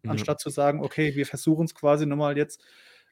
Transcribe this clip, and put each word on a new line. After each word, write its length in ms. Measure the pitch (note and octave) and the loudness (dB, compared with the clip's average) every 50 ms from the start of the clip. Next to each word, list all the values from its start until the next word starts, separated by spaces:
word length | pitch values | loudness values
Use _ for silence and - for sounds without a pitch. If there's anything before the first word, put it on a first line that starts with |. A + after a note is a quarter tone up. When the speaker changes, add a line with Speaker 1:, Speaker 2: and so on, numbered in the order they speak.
| - | -6
Speaker 1:
Ja. 80 | A2 | -4
Speaker 2:
anstatt 300 | G#2+ G#2+ G#2 - D3 D3 | -4 -4 -2 -4 -4 -4
zu 80 | - D3+ | -4 -8
sagen, 340 | C3 - C#3+ C#3+ C#3+ D3+ C#3 | -2 0 2 2 2 0 -4
„Okay, 320 | C3+ - - D#3 D3+ C#3 | -6 -2 0 -2 0 0
wir 100 | C#3 C#3+ | -2 -4
versuchen's 480 | - - C#3 - D#3+ D#3+ D#3 E3+ D#3+ - | -4 -4 -2 2 2 4 4 2 -2 -2
quasi 320 | - - C#3+ D3 D3 D#3 | 0 4 4 4 4 2
nochmal 320 | D3 C#3+ D3 D3 C#3+ C#3+ C#3+ | 0 0 0 0 0 0 0
jetzt 240 | D3 D3 - - _ _ - - - - - - _ _ | -2 -2 -4 -20 _ _ -20 -20 -20 -20 -20 -20 _ _